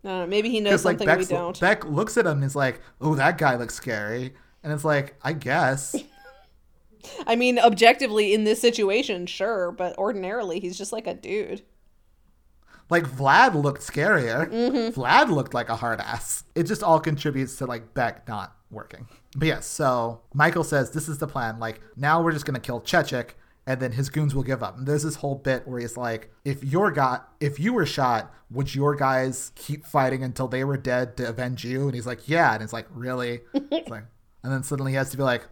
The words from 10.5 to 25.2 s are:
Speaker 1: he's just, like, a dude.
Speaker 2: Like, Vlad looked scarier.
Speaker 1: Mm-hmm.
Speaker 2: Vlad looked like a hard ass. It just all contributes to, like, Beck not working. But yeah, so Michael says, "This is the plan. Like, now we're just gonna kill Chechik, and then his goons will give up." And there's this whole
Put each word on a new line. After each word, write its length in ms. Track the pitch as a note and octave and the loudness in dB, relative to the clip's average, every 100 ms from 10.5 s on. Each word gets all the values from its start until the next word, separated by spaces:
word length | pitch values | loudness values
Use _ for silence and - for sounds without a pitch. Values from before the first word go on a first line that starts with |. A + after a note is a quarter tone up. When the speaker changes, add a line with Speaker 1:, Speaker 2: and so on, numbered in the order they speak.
| E3+ | -6
Speaker 1:
he's 180 | F3+ F#3 | -6 -8
just, 140 | - | -8
like, 160 | A3 A3 | -6 -8
a 60 | |
dude. 480 | - - G#3 - G3+ _ _ _ _ _ _ _ _ _ _ _ - - | -10 -6 -6 -6 -10 _ _ _ _ _ _ _ _ _ _ _ -20 0
Speaker 2:
Like, 140 | F3 D3 | 0 0
Vlad 500 | B2+ C3+ E3 C4 D#3 | 0 6 8 8 4
looked 200 | C#3+ C#3 | 0 -2
scarier. 680 | - C#3+ F3 F#3 A#2 A#2+ D#3+ | -6 -2 2 2 2 -2 -2
Speaker 1:
Mm-hmm. 480 | A3+ B3 C4 A3+ A3+ | 0 0 0 -2 -2
Speaker 2:
Vlad 300 | B2 A3+ C#4 | 6 6 6
looked 240 | D3+ A#2+ | 2 0
like 160 | B2 A#2 | -4 -4
a 80 | A2 | -4
hard 220 | A#2+ A2 | -2 -4
ass. 420 | G#2 - - - - | -4 -8 -6 -8 -6
It 100 | - | -4
just 200 | D3+ - | -2 0
all 160 | G3 D#3+ | 4 4
contributes 560 | D#3+ C#3+ D3+ C3+ C3 - | 4 -2 -2 -2 -4 -6
to, 80 | B2+ | -8
like, 280 | A#2 A2+ | -8 -8
Beck 340 | - A#2 - - | -2 -2 -4 -10
not 280 | G#2+ F#2 - _ | -8 -10 -16 _
working. 380 | G#2+ - - A2 - _ C#3 | -16 -16 -18 -20 -20 _ -2
But 120 | D#3 | 0
yeah, 120 | A#2 | 0
so 600 | - - C#3 B2 A#2 A#2 _ | -6 0 2 2 -2 -6 _
Michael 300 | C#3 D#3 E3+ D#3+ | 2 4 4 0
says, 260 | D3 B2+ | 0 0
"This 160 | D#3+ D3 | -4 -6
is 100 | C#3+ | -6
the 80 | D3+ | -6
plan. 320 | C3+ A#2 A2+ | -4 -6 -4
Like, 200 | A2+ A2 - - | -8 -8 -16 -4
now 260 | C#3+ E3 | 2 4
we're 100 | E3 | 2
just 120 | D#3 D3 | 0 -4
gonna 140 | C3+ | -6
kill 220 | - A#2+ | -4 -6
Chechik, 500 | - F3+ C#3 B2+ A#2+ - _ _ - | 2 2 2 -4 -6 -14 _ _ -6
and 140 | B2+ | -4
then 120 | B2+ | -2
his 160 | A2+ C3+ | -2 -2
goons 260 | D3+ D3 C3+ | 0 0 0
will 80 | |
give 180 | B2 B2+ | -2 -4
up." 140 | G#2 A#2 | -4 -6
And 80 | C3+ | -2
there's 160 | D3 | 0
this 120 | D#3 | -2
whole 200 | - | -4